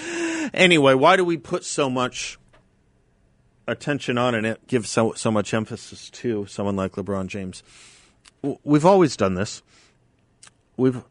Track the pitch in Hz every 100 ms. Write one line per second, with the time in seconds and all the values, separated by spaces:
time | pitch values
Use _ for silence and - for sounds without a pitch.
0 | 339 339 330 330 294 - 185 165 135 131
1 | 156 190 175 165 - 175 - - 139 127
2 | 123 - - - _ _ _ _ _ _
3 | _ _ _ _ _ _ - 113 - 139
4 | - 123 123 113 110 110 - 127 98 -
5 | 113 - 117 107 101 113 110 117 - -
6 | - - 123 104 101 - 101 98 95 -
7 | 95 98 95 101 95 - _ - - -
8 | _ _ _ _ 143 - 147 147 170 202
9 | 156 - 98 92 104 - _ _ _ _
10 | _ _ _ _ - _ _ - 131 123
11 | -